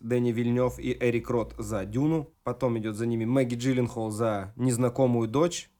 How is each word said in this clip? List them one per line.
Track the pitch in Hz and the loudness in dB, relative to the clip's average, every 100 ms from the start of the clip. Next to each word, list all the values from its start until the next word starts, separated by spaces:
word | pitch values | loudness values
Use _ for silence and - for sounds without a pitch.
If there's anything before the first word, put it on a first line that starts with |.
Дэнни | 117 123 120 | -2 0 2
Вильнев | 113 120 123 127 - | 2 2 2 0 -2
и | 123 123 | -4 0
Эрик | 123 117 - | 0 0 0
Рот | 120 110 - | -2 -2 -6
за | 107 104 98 | -6 -4 -2
«Дюну». | 120 151 160 143 _ | 0 0 0 -4 _
Потом | 123 120 127 113 | -8 -2 -2 -2
идет | 110 104 | -4 -2
за | 117 | -2
ними | 113 | 0
Мэгги | 113 135 120 117 | 2 2 2 0
Джилленхол | 131 127 117 117 110 | 0 2 0 -2 -4
за | 104 113 101 95 120 | -2 -2 -2 -6 -2
«Незнакомую | 127 117 123 127 127 120 110 | 0 2 2 4 4 4 2
дочь». | 135 170 - - | 2 2 0 -12